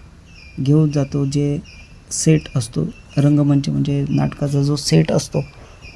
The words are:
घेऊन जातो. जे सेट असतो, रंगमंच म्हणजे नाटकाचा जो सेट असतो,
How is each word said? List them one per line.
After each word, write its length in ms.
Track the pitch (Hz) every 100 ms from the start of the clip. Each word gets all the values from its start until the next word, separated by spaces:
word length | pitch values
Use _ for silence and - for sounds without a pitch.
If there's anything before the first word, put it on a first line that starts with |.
| - - - - - -
घेऊन 300 | 131 151 156
जातो. 340 | 147 139 143 143
जे 340 | 143 143 147 - - - - -
सेट 300 | - 165 160 - 135
असतो, 260 | - - 160 - - -
रंगमंच 520 | 143 147 143 139 147
म्हणजे 360 | 143 143 143 139
नाटकाचा 520 | 135 143 - 143 139
जो 120 | 143 147
सेट 360 | - 160 156
असतो, 300 | - - 156 135 - - - -